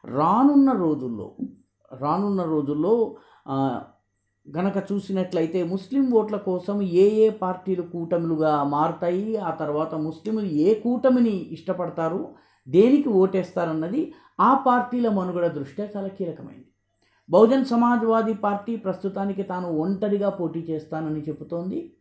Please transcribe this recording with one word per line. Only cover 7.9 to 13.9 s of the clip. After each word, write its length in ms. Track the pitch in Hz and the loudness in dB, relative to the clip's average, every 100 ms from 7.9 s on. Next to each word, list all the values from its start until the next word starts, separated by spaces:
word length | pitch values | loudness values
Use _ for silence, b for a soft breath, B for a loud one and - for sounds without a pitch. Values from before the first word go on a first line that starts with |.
| 175 170 170 165 156 156 151 | -8 -2 -2 0 0 2 2
మారతాయి, 760 | 143 143 165 165 175 180 214 214 | 0 0 0 0 -2 -2 -2 -4
ఆ 140 | 175 | -4
తర్వాత 440 | 160 151 151 160 | -4 -4 -2 -4
ముస్లింలు 460 | 160 156 156 214 220 | -4 -6 -6 -4 -4
ఏ 340 | 202 151 175 | -2 2 2
కూటమిని 800 | 214 240 247 262 247 233 190 - | 2 0 2 4 4 2 0 -8
ఇష్టపడతారు, 760 | 165 - 180 170 170 160 190 320 b b b 127 | -12 -8 -6 -4 -4 -4 -4 -8 b b b 2
దేనికి 400 | 156 233 285 285 | 6 8 6 4
ఓటేస్తారన్నది 1040 | 196 190 190 180 - 170 160 165 | 4 4 2 -4 -4 -4 -4 -4